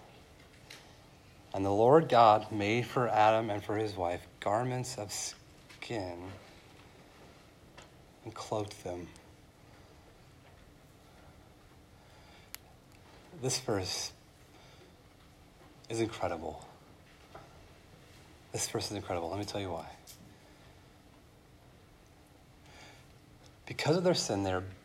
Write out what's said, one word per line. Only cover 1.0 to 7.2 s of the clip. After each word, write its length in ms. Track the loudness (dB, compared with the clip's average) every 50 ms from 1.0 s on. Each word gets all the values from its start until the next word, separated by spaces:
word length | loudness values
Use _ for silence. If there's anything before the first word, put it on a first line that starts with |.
| -20 -20 -20 -20 -20 -20 -20 -20 -18 -10 -4
And 120 | -2 0
the 80 | 2 4
Lord 360 | 6 8 8 8 8 6 8
God 440 | 8 10 10 10 10 8 4 -2 -4
made 340 | -2 0 0 0 0 -2
for 220 | -2 0 0 0 2
Adam 420 | 4 6 6 6 6 4 2 0
and 140 | -4 -4 -4
for 120 | -4 -4
his 200 | -2 -2 -4 -4
wife 240 | -4 -4 -4 -4 -4 -8 -14 -14 -6
garments 600 | -2 0 0 0 0 0 -2 -4 -6 -6 -8 -10
of 120 | -8 -8
skin 1080 | -8 -8 -8 -8 -10 -14 -20 -20 -20 -20 -20 -20 -18 -14 -10 -6 -6 -4 -4 -6 -8 -10 -10 -12 -14 -16 -18 -20 -20 -20 -20 -20 -20 -20 -20 -20 -20 -20 -20 -20 -20 -20